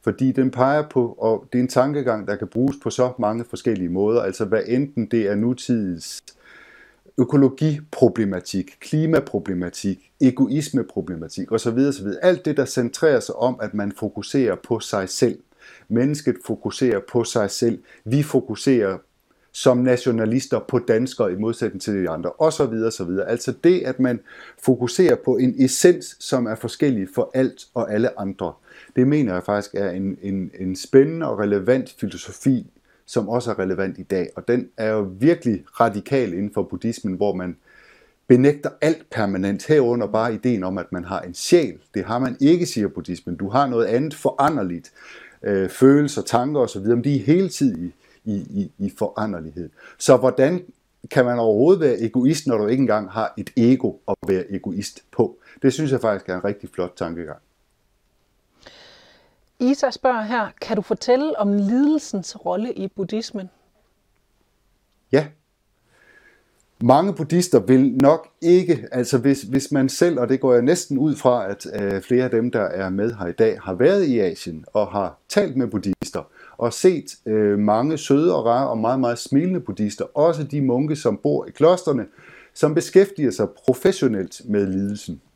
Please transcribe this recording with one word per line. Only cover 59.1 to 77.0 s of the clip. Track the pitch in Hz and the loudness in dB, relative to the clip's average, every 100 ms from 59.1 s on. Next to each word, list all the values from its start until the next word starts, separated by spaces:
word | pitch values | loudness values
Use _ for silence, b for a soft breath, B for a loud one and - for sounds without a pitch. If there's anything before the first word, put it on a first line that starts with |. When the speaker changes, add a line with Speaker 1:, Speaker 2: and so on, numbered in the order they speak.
| b b b _ _ | b b b _ _
Speaker 2:
Isa | 247 277 269 | 0 2 0
spørger | - 254 240 | 0 0 0
her, | 214 240 208 - | -2 -4 -4 -8
kan | - 214 | -4 -4
du | |
fortælle | - 208 - 254 302 294 | -2 -4 2 2 2 0
om | 202 | 0
lidelsens | 202 196 247 294 311 - 196 165 - 175 | 2 2 2 2 2 -2 -8 -8 -10 -4
rolle | 180 240 | -4 -4
i | - 190 | -6 -8
buddhismen? | - 185 214 - 208 185 _ _ _ _ _ _ _ _ _ _ _ _ _ _ _ _ | -6 -6 -6 -6 -10 -12 _ _ _ _ _ _ _ _ _ _ _ _ _ _ _ _
Speaker 1:
Ja. | 135 151 _ _ _ _ _ b b b b b b b b b _ | 0 0 _ _ _ _ _ b b b b b b b b b _
Mange | 120 135 196 | 6 6 4
buddhister | 185 151 175 180 123 | -2 0 2 4 4
vil | 95 131 139 127 | 6 6 6 6
nok | 139 160 - _ | 6 4 -2 _
ikke, | 170 180 170 139 117 | 4 4 6 -2 -2
altså | 127 120 131 | -4 0 2
hvis, | 135 135 | 2 0
hvis | 101 131 - | 0 -4 0
man | 147 131 | 0 0
selv, | - 175 143 | 2 2 2
og | 123 | 0
det | 135 | 0
går | 135 | 4
jeg | 120 | 4
næsten | 127 175 - 135 | 4 0 0 -2
ud | 151 139 | 0 2
fra, | 135 120 98 | 2 2 -2
at, | 101 78 | -8 -10
øh, | 104 101 98 | -6 -4 -4
flere | - 123 | 0 2
af | 127 | 2
dem, | 117 120 | 0 0
der | 123 | 0
er | 95 92 95 | -2 -2 -4
med | 95 110 | -2 -4
her | 110 87 | -4 -8
i | |
dag, | 87 113 92 | 2 2 2
har | 98 | -8
været | 90 139 202 | 2 2 4
i | 165 120 | 2 0
Asien | 95 80 - 78 - | 0 -4 -12 -12 -4
og | 107 101 | -4 -2
har | 101 90 - _ | -4 -6 -8 _
talt | 208 190 131 | -2 0 -2
med | 117 | -2
buddhister, | 104 98 92 - - - B B B | -2 -4 -6 -6 -10 -12 B B B
og | 117 | -4
set, | - 185 165 | 2 2 2